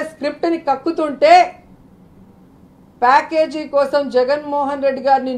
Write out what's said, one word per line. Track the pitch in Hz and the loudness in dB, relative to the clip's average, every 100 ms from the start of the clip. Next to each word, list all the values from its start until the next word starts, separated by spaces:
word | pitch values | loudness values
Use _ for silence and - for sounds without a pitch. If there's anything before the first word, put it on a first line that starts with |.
| 302 | 0
స్క్రిప్ట్ని | - 285 294 339 330 294 | -6 -8 -4 -4 -2 -2
కక్కుతుంటే, | 269 330 330 311 277 302 349 339 - - - - _ - - - - _ _ _ _ _ - | -4 -4 -4 -4 0 6 6 4 -4 -20 -20 -20 _ -20 -20 -20 -20 _ _ _ _ _ -2
ప్యాకేజీ | 247 285 311 320 311 302 277 277 | 2 2 2 -2 -2 -4 -4 -2
కోసం | 277 285 277 247 | 0 -2 0 0
జగన్మోహన్ | 254 294 294 285 277 285 269 | 0 -2 -2 -4 -4 -2 -4
రెడ్డి | 262 254 | -2 0
గారిని | 269 262 | 0 0